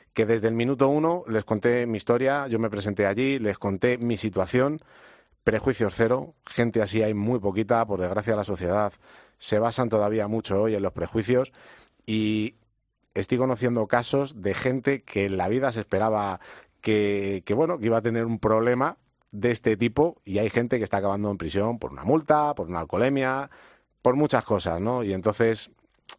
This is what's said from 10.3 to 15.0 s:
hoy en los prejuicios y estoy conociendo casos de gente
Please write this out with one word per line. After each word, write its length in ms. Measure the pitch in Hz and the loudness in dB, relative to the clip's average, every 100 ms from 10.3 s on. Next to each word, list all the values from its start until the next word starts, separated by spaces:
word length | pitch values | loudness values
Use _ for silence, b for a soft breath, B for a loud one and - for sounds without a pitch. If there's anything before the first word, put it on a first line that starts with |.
| 110 - 98 | -4 -2 0
hoy 140 | 110 107 | 2 0
en 60 | |
los 120 | 98 | -2
prejuicios 580 | - - 113 104 123 135 B B B B B - | -4 -4 -2 0 0 0 B B B B B -6
y 500 | 110 107 107 107 - _ _ _ _ _ - | -2 0 0 -4 -8 _ _ _ _ _ -6
estoy 220 | 101 123 | -2 0
conociendo 480 | 131 120 123 117 107 | 0 0 0 0 0
casos 540 | 120 120 139 139 117 | 0 0 0 -2 -4
de 120 | 98 | -4
gente 500 | 95 131 131 127 139 | -2 0 0 0 -2